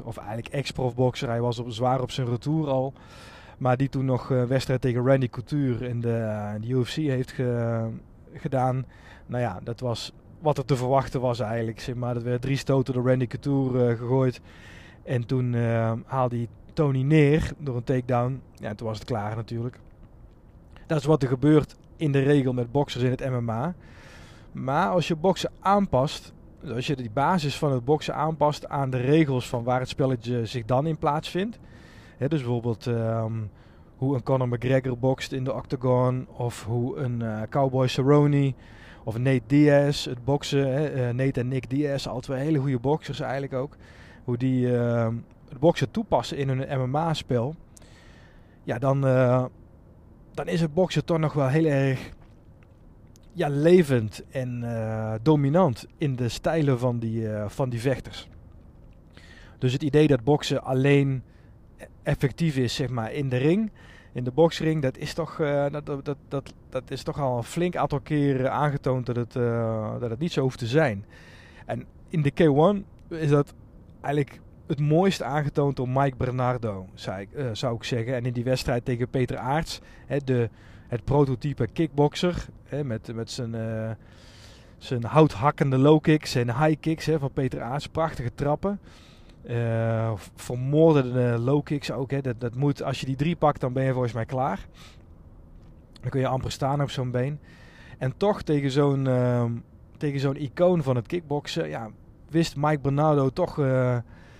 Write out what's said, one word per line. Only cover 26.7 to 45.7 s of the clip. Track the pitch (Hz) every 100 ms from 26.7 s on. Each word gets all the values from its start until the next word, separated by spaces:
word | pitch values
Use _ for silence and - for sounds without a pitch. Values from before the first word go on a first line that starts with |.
| 117 127
je | 135
die | 117
basis | 120 147 185 143 -
van | 151
het | 131 120
boksen | 151 - -
aanpast | 156 160 151 147 -
aan | 147 131
de | 127
regels | 127 156 143 127 -
van | 123
waar | 120 127
het | 131
spelletje | - 131 127 117 123 110
zich | 127 110
dan | 127 160
in | 156
plaatsvindt. | 156 151 - 175 214 - - - - - - -
Hè, | 135
dus | 156
bijvoorbeeld, | 120 120 117 110 123
ehm, | 117 113 113 113 113 107 - - - - -
hoe | 131 131
een |
Conor | - 135 123
McGregor | 120 123 131 131 120
bokst | 131 131 -
in | 135
de | 131
octagon, | 110 - 135 127 123 127 127 - -
of | 120 -
hoe | 104 120 123 139
een, | 127 117
eh, | 113 107 110
Cowboy | 147 135 131 127
Cerrone, | - 135 147 147 143 139 - - - - -
of | - 113
Nate | 131 131 107
Diaz, | 143 147 143 143 143 143
het | 123
boksen, | 120 143 - 143 135
hè, | 135 151
eh, | 135 123
Nate | 123 135 135
en | 123
Nick | 135 117
Diaz, | 135 147 139 -
alle | 113
twee | 131 131
hele | 147 151
goede | 139 123
boksers | 131 156 - 127
eigenlijk | 117 135 131
ook, | 127 143 - - - - - -
hoe | 120
die, | 131 127 123 120
eh, | 120 117 113 117 - - -
het | 127
boksen | 160